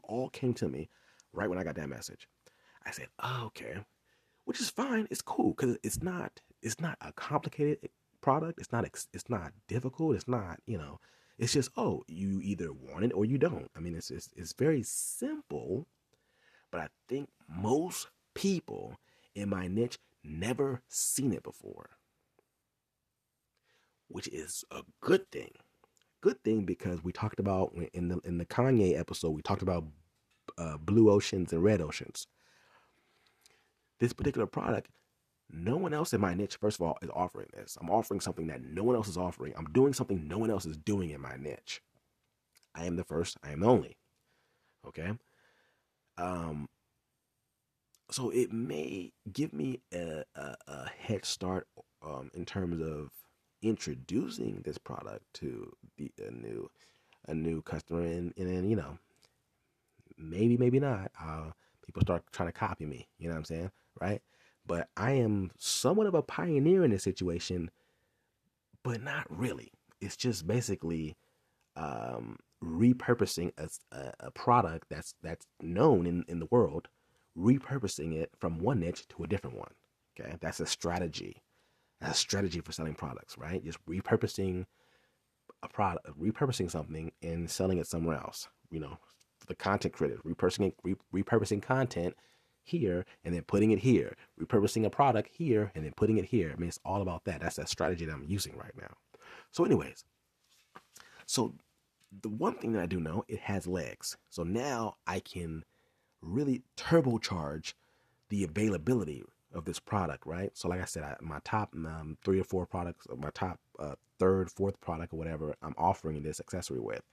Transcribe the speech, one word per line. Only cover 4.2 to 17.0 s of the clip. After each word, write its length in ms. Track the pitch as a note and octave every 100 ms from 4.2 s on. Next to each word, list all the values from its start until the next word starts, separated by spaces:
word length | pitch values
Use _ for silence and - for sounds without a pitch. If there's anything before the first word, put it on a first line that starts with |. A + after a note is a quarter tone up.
| _ _
Which 160 | - -
is 80 | A#3+
fine. 400 | - C4+ A3+ G#3+
It's 120 | -
cool 320 | - - -
'cause 240 | D#3+ B2+ A#2
it's 200 | G#2+ -
not, 380 | F3+ F3+ - - _ _
it's 160 | A2+ -
not 180 | E3 -
a 120 | -
complicated 760 | - - D3 C#3+ - D3 D3 - _ _ _
product. 400 | - C#3+ D#3+ -
It's 120 | -
not 120 | A#2
ex-, 240 | F#2+ - -
it's 180 | - -
not 220 | A2 - - _
difficult. 480 | B2 C3 C3 D#3+ G2+
It's 120 | -
not, 320 | B2 F2+ D#2+ -
you 100 | G2
know, 240 | C#2+ C#2+ _ _ _ _
it's 160 | A#2+
just, 160 | D3 B2+ -
oh, 280 | A3+ F2+ -
you 340 | D#2+ G2 F#2+
either 280 | G2 F2+ E2
want 320 | C2+ C2 D2+
it 80 | A2+
or 120 | F#2
you 140 | A2 C3+
don't. 320 | E3 F#2 -
I 60 | -
mean, 140 | E2+
it's, 160 | D#2+ -
it's, 180 | - - -
it's 160 | E2+
very 300 | - C#3 D3
simple, 1040 | - - - - C4+ D4+ - D2 B1 G#2 E3 _ _ _ _ _ _ _ _
but 100 | E2+
I 80 | D#2 _